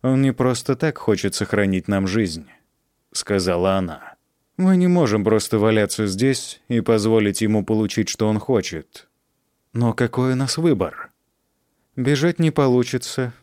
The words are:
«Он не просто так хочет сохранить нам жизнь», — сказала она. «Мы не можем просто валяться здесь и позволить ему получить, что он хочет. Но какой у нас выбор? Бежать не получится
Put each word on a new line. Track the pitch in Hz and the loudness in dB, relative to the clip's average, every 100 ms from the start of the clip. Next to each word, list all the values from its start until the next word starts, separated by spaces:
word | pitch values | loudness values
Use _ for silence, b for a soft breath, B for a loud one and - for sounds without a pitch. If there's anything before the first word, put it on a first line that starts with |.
«Он | 127 131 | 2 2
не | 135 | 2
просто | 123 127 123 - 127 | 2 0 0 -2 -2
так | 160 - | -2 -2
хочет | - 101 101 - | 0 0 0 -4
сохранить | 101 104 101 92 - | -2 0 2 0 0
нам | 101 95 | -2 0
жизнь», — | 104 98 80 - _ _ _ _ _ _ | 0 -2 -4 -14 _ _ _ _ _ _
сказала | - - 101 90 87 95 95 | -12 -2 -2 0 0 0 0
она. | 92 78 - - _ _ _ - | -2 -8 -18 -20 _ _ _ 0
«Мы | 185 185 | 2 4
не | 180 | 4
можем | 175 139 104 | 4 2 2
просто | 101 107 - 110 | 2 2 2 2
валяться | 107 110 104 - 104 | 2 2 0 -2 -4
здесь | 95 131 127 - - _ | 0 0 0 -6 -16 _
и | 120 | -2
позволить | 107 110 104 113 104 101 | 2 2 4 2 2 0
ему | 110 107 | 0 0
получить, | 95 110 104 - 104 | 0 0 0 -2 -4
что | - 107 | -2 -2
он | 107 | -2
хочет. | - 120 - 82 - - _ _ _ _ _ _ _ | 0 -2 -2 -10 -14 -20 _ _ _ _ _ _ _
Но | 117 120 | -2 -2
какой | 110 120 127 127 | 0 -2 0 -2
у | 131 | 0
нас | 135 - | -2 0
выбор? | 165 117 85 - - _ _ _ _ _ _ _ _ - | 0 0 -2 -6 -18 _ _ _ _ _ _ _ _ -6
Бежать | 127 143 165 170 | -2 0 0 2
не | 160 | 0
получится | 151 135 123 123 127 - - 123 - | 2 2 2 0 -4 -6 -6 -6 -8